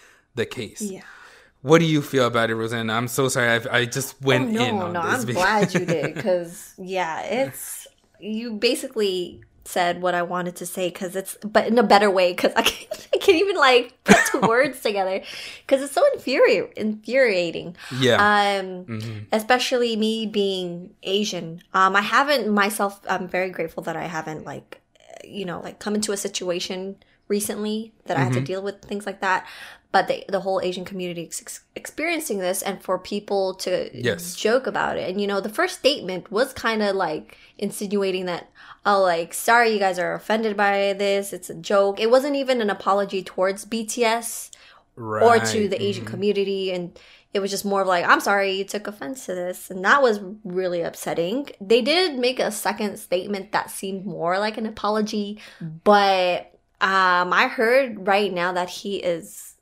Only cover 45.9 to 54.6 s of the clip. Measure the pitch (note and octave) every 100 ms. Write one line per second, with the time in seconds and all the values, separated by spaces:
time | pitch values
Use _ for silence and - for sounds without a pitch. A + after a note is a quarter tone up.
45.9 | G3 - F3+ G3+ G3 G3 G3 F#3+ F3+ F3
46.9 | - - - _ G3+ G3 F#3+ G3+ G3 F#3+
47.9 | F3+ F3 C#4+ B3 G3+ G3 F#3+ G3 G#3 G#3
48.9 | G#3+ C4+ C4 - F3+ F3+ F3+ - F#3 G3
49.9 | C#4 B3+ G#3 F#3+ G#3+ F#3 F3+ F#3 F3 E3
50.9 | - - D#3+ E3+ B3 C#4+ - G3 A#3 A#3+
51.9 | E4 F#4 C4 B3 B3+ F3 G#3+ F#3 G#3 G#3
52.9 | - - F3+ G3+ G3+ G3 - - - F#3+
53.9 | F#3+ F#3+ D#3+ E3 F#3+ G#3+ A3